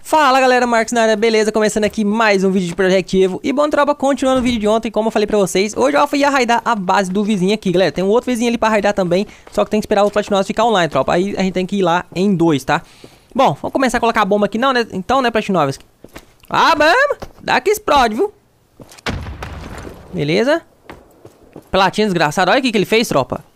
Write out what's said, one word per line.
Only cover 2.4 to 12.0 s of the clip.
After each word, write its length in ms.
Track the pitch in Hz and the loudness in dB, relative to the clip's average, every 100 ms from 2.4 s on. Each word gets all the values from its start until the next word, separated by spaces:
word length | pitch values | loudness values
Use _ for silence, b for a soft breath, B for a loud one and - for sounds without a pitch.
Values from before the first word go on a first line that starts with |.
um 80 | 196 | 2
vídeo 180 | 190 180 | 0 -2
de 60 | |
Project 480 | 170 190 190 180 190 | -2 0 0 0 0
Evo. 180 | 185 185 | 0 0
E 80 | - | -4
bom, 160 | 269 294 | -2 0
tropa, 260 | 294 285 | 2 0
continuando 460 | 294 269 285 254 262 | 0 0 0 0 0
o 20 | |
vídeo 160 | 247 240 | 0 0
de 80 | 208 | 0
ontem, 240 | 220 233 | 0 -2
como 180 | 208 220 | -2 -2
eu 40 | |
falei 140 | 214 208 | -2 0
pra 100 | 208 | 0
vocês, 400 | 185 185 208 - | 0 0 -2 0
hoje 220 | 254 285 | 0 2
eu 100 | 285 | 0
ia 160 | 285 277 | 2 2
raidar 320 | 269 240 233 | 2 2 0
a 100 | - | 0
base 380 | 226 185 190 190 | -4 0 0 0
do 100 | 185 | -2
vizinho 300 | 208 214 185 | 0 0 0
aqui, 180 | 214 202 | 0 0
galera. 220 | 175 180 | 2 0
Tem 100 | 160 | 0
um 60 | 190 | 0
outro 220 | 226 247 | 0 0
vizinho 180 | 247 240 | -2 -2
ali 80 | 226 | 0
pra 140 | 220 | 0
raidar 240 | 214 202 | 2 0
também, 320 | 208 180 175 208 B B | 0 0 0 -2 B B
só 140 | - 202 | -4 0
que 40 | |
tem 80 | 214 | -2
que 60 | |
esperar 200 | 208 202 | 0 2
o 60 | 202 | 2
Platinovski 360 | 208 202 202 196 | 0 -2 -2 -2
ficar 180 | 175 | 0
online, 240 | 233 208 165 | 2 2 0
tropa. 240 | 139 131 | 0 0
Aí 240 | 160 196 202 | 0 -2 -2
a 60 | |
gente 100 | 190 | -2
tem 140 | 180 185 | -2 -4
que 100 | 202 | 0
ir 60 | |
lá 240 | 180 175 | 0 0